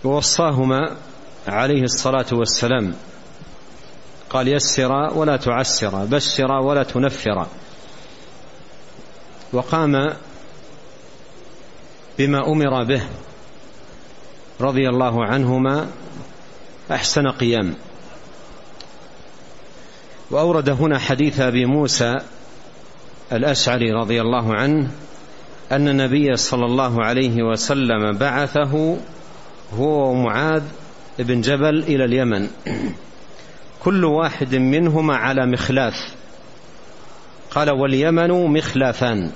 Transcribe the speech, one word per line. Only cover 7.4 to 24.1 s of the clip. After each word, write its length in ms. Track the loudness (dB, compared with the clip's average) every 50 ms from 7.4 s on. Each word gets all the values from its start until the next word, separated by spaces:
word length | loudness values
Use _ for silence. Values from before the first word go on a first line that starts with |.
| -2 -4 -6 -14 -16 -16 -16 -16 -16 -16 -16 -16 -16 -16 -18 -18 -16 -16 -16 -16 -16 -16 -16 -16 -16 -16 -16 -16 -16 -16 -16 -16 -16 -16 -16 -16 -16 -16 -16 -16 -14 -2 -2
وقام 600 | -2 0 2 2 2 4 4 4 4 4 2 -2 -6 -12 -16 -16 -16 -16 -16 -16 -16 -16 -16 -16 -16 -16 -18 -18 -18 -18 -18 -18 -18 -18 -18 -18 -16 -16 -16 -16 -16 -16 -16 -16 -16 -18 -18 -18 -18 -18 -18 -2 0
بما 300 | 2 4 4 2 2 2
أمر 360 | 2 4 4 4 2 2 2
به 180 | 2 2 0 0 -2 -8 -12 -14 -16 -16 -16 -16 -16 -16 -16 -16 -16 -16 -16 -16 -16 -16 -16 -16 -16 -16 -16 -16 -16 -16 -16 -16 -16 -6 -2
رضي 280 | 0 2 2 4 2 4
الله 360 | 4 4 2 2 2 2 2
عنهما 600 | 2 2 4 4 4 4 4 4 2 2 0 -2 -4 -8 -12 -14 -12 -12 -12 -12 -14 -14 -16 -16 -16 -16 -16 -16 -16 -16 -16 -6 -4
أحسن 360 | -2 -2 0 0 2 2 2 2
قيام. 460 | 0 2 2 2 2 2 2 0 -2 -6 -10 -16 -16 -16 -16 -16 -16 -16 -16 -16 -16 -16 -16 -16 -16 -16 -16 -16 -16 -16 -16 -16 -16 -16 -16 -16 -16 -16 -16 -16 -16 -16 -16 -16 -16 -16 -16 -16 -16 -16 -16 -18 -18 -18 -18 -18 -18 -18 -10 -2
وأورد 380 | 0 2 4 4 4 4 4 4
هنا 300 | 2 4 4 4 4 2
حديث 400 | 2 0 2 4 4 2 4 2
أبي 260 | 2 4 4 4 4
موسى 520 | 4 4 4 4 2 2 2 2 2 2 -2 -4 -8 -14 -14 -14 -14 -14 -14 -16 -16 -16 -16 -16 -16 -16 -16 -16 -16 -16 -16 -10 -4
الأشعري 600 | -2 0 2 2 2 2 2 2 2 2 2 2 2
رضي 280 | 2 2 2